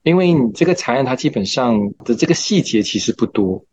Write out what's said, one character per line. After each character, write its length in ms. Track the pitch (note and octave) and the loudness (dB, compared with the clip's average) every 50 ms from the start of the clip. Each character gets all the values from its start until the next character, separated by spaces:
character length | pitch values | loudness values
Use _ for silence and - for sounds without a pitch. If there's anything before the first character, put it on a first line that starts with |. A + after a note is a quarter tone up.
| - | 0
因 140 | D#3+ E3+ F3+ | 2 2 4
为 160 | F#3 F3+ E3+ | 4 4 4
你 180 | D3+ B2+ A2+ | 4 2 0
这 140 | G#2 - F3 | 0 0 0
个 100 | F3 F3+ | 2 2
财 200 | F3+ - - A#2+ | 0 -2 -2 -2
案 100 | C3+ C3+ | 0 0
它 100 | B2+ C3 | -2 -2
基 140 | B2+ - D3+ | -2 -2 -2
本 160 | D3+ A#2 G2 | -2 -2 -4
上 340 | F#2+ - - C3 B2 A#2 G#2+ G2+ G2+ G2 - - | -4 -2 -2 0 2 2 0 0 -2 -4 -6 -4
的 100 | - A#2+ | -4 -2
这 140 | A2 - - | 0 2 0
个 60 | E3 | 0
细 280 | - - - G#3 F#3+ | 0 -2 0 0 0
节 220 | - - - A2 G2+ | 0 0 0 -2 0
其 160 | - - G#2 | -2 -4 -4
实 140 | - - G#2+ | -4 -4 -4
不 120 | - - | -2 -4
多 380 | F2 - - G2+ F#2 F#2 F#2 - _ | -2 0 0 0 0 -2 -4 -8 _